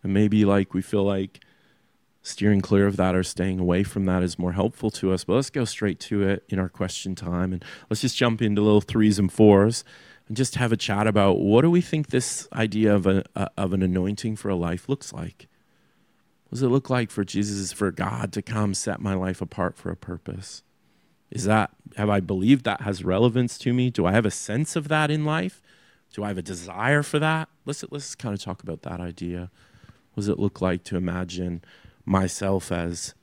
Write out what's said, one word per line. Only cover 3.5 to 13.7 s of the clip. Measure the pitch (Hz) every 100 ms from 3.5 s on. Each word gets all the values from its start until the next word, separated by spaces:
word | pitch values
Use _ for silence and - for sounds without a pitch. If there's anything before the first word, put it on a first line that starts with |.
| 92
away | 90 90
from | 98 - 95
that | 92
is | 90 -
more | 87
helpful | 87 104 - 110
to | - 95
us. | 92
But | -
let's | 110 135
go | 147 117
straight | - 104 -
to | - 104
it | 98 98 _
in | 98
our | 92
question | - 92 - 95
time. | 92 87 87 92
And | 90 - - -
let's | 107
just | 131 -
jump | 123 113
into | 113 104
little | 104 107
threes | - 113 107 101
and | 95
fours | - 107 98 104 117 - - - - _
and | 110
just | 131
have | - 120
a | 110
chat | - 101 110
about | 104 98 92
what | 98 113
do | 160
we | 175
think | 175 156 147
this | 127 123 - -
idea | - 110 104 110
of | 104 92
a, | 95 - -
a, | 98 -
of | 98